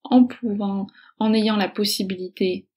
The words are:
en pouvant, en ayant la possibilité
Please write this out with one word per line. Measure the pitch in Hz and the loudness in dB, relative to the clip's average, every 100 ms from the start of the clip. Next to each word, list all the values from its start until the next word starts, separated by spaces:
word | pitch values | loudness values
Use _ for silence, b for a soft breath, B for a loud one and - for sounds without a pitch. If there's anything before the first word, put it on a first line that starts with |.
en | - 254 | 2 4
pouvant, | 247 - 233 202 202 196 196 B B _ | 4 2 -6 -4 -4 -4 -6 B B _
en | 220 | 0
ayant | 220 214 214 | 2 2 0
la | 190 | -2
possibilité | - 202 - 190 185 185 - 185 185 - | -2 -4 -4 -6 -6 -10 -4 -2 -2 -10